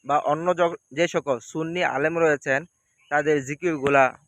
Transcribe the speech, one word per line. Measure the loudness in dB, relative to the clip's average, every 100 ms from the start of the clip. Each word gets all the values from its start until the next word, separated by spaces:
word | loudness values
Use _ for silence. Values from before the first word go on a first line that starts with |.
বা | 0 -2
অন্য | 0 0 0
জ-, | 0 0 -2 _
যে | -2 -2
সকল | -2 -2 -4
সুন্নি | -4 -8 -6 -2
আলেম | -2 0 -2 2
রয়েছেন, | 2 2 0 -4 -4 _ _ _ _
তাদের | 0 2 0
জিকিরগুলা | -2 -6 -4 -2 2 4 2 0